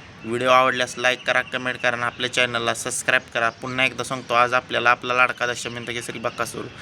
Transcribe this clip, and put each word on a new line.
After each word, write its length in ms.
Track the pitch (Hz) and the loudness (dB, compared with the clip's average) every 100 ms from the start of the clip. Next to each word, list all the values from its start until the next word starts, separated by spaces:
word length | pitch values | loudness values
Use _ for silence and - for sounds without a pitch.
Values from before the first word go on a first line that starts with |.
| - - | -20 -16
व्हिडिओ 260 | 113 120 127 | -6 -2 4
आवडल्यास 440 | 127 131 123 123 120 | 6 6 2 -2 0
लाईक 280 | 123 123 - | 0 0 0
करा, 160 | 127 | 0
कमेंट 380 | 120 127 127 123 | 0 -4 -4 -2
करा 160 | 127 117 | 0 0
आणि 60 | |
आपल्या 300 | 120 - 127 | -4 -2 -4
चॅनलला 420 | 120 123 120 117 | 0 0 0 -2
सबस्क्राईब 560 | 113 127 - - 127 - | -2 -4 -4 0 0 0
करा. 160 | 120 113 | -2 -2
पुन्हा 360 | - 127 127 131 | -2 -6 0 -2
एकदा 180 | 120 | -2
सांगतो, 300 | 120 131 - | -6 -6 0
आज 200 | 120 120 | 2 4
आपल्याला 360 | 127 - 120 120 | 2 0 0 2
आपला 240 | 123 127 | 2 2
लाडका 320 | 123 123 117 123 | 2 2 2 -4
दशमिंद 440 | 117 123 120 117 | -4 -6 -8 -8
केसरी 280 | 120 120 117 | -8 -8 -6
बकासूर 460 | 117 - 117 - - - | -6 -4 -6 -6 -12 -14